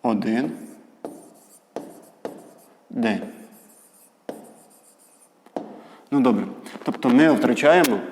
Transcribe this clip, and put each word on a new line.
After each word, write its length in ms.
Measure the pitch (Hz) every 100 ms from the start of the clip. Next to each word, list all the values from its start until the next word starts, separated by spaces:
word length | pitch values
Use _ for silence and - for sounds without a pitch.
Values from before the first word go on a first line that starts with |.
один 500 | 123 107 95 113 151 - - - _ _ - - - - _ _ _ - - - - _ - - - - _ _ _
день. 300 | - 113 95 - - - - _ _ _ _ _ _ - - - - _ _ _ _ _ _ _ _ _ - - - - - _
Ну, 100 | 143
добре. 240 | 127 104 101 - - -
Тобто 240 | - - 131
ми 240 | 123 160
втрачаємо 680 | 127 123 117 147 175 175 208 -